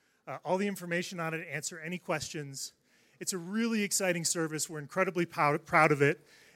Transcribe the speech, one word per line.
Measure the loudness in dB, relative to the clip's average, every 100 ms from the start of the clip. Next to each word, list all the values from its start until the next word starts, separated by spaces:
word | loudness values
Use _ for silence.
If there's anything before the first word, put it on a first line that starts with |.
| _ _ -12
uh, | -10
all | -2 0
the | 0
information | -4 -4 -4 -4 -6
on | -6 -6
it, | -6
answer | -8 -8 -10
any | -8 -8
questions. | -2 -4 -2 -8 -10 -10 -12 _ _ _ _ _
It's | -6
a | -6
really | -4 -2 0 0
exciting | 0 0 0 0 0
service. | -2 -2 -4 -6
We're | -8
incredibly | -6 0 0 0 -2
proud, | 2 4 2 4
proud | 6 8
of | 6
it, | 4 2 _ -20 -20